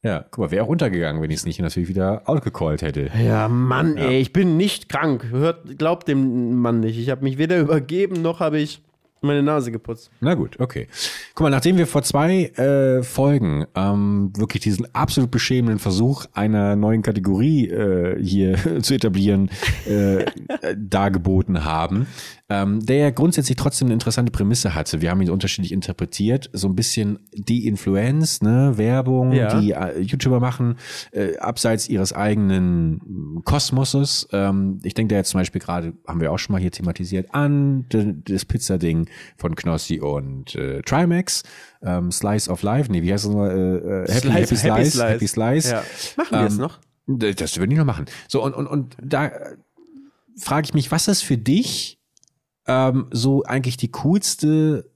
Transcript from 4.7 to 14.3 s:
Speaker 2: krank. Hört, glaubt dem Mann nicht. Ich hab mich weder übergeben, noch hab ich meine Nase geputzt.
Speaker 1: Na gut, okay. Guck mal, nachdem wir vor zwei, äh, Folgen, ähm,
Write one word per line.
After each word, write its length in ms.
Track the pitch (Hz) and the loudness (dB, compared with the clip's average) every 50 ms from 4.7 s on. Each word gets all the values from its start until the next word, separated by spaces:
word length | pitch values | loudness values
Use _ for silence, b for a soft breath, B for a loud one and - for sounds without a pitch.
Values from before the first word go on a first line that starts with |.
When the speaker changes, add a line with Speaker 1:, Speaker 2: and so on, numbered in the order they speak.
| - - - _ | -2 -6 -10 _
Speaker 2:
krank. 380 | - 139 151 160 139 117 120 117 | -4 -2 0 0 -2 -2 -4 -4
Hört, 480 | 117 127 147 165 170 170 - - 135 139 | -2 0 0 0 -2 -4 -10 -20 -8 -2
glaubt 280 | 151 160 175 175 - - | 0 0 0 -2 -2 -2
dem 500 | 147 139 135 131 120 123 123 117 120 123 | 0 2 2 0 0 0 0 0 2 2
Mann 220 | 120 117 117 117 | 2 2 2 2
nicht. 200 | 110 110 113 117 | 0 0 -2 -2
Ich 100 | 117 135 | -2 -2
hab 140 | 131 127 139 | -2 -2 -2
mich 160 | 135 131 131 | -4 -2 -2
weder 200 | 156 165 180 180 | 0 2 2 2
übergeben, 600 | 156 147 160 156 131 127 156 180 196 190 190 175 | 4 4 2 0 0 -2 -2 0 0 0 0 -2
noch 180 | 165 165 165 165 | -2 -2 -2 0
hab 140 | 175 156 151 | -2 0 0
ich 300 | 156 147 147 - - _ _ _ _ _ _ _ _ | 0 -2 -2 -6 -14 _ _ _ _ _ _ _ _
meine 200 | - 143 147 143 | 0 0 2 2
Nase 300 | 143 147 151 151 131 120 | 2 2 2 0 0 -2
geputzt. 400 | 113 110 - - 117 113 - - _ _ | -6 -8 -8 -8 -10 -10 -12 -20 _ _
Speaker 1:
Na 160 | - 143 180 | 0 0 0
gut, 240 | 156 160 - - - | 0 -2 -6 -4 -6
okay. 280 | 127 123 - - 58 - B B B B B B B B B | -6 -4 -4 -10 -10 -10 B B B B B B B B B
Guck 120 | - 156 | 0 2
mal, 40 | 151 | 2
nachdem 280 | 139 135 127 165 185 180 | 2 4 4 4 4 4
wir 100 | 170 151 | 2 2
vor 160 | - 147 135 | 2 0 0
zwei, 400 | - - 139 151 165 185 190 175 - - - | 0 0 2 2 4 4 2 2 0 -2 0
äh, 440 | 127 139 139 139 135 135 127 131 | 2 2 4 4 4 4 4 2
Folgen, 640 | 123 123 - - 135 143 147 139 117 87 73 73 78 - _ | 0 -2 0 2 4 4 4 4 2 2 0 0 -2 -4 _
ähm, 580 | 90 95 98 101 101 101 101 101 101 101 98 | -2 0 2 2 2 2 2 2 2 0 0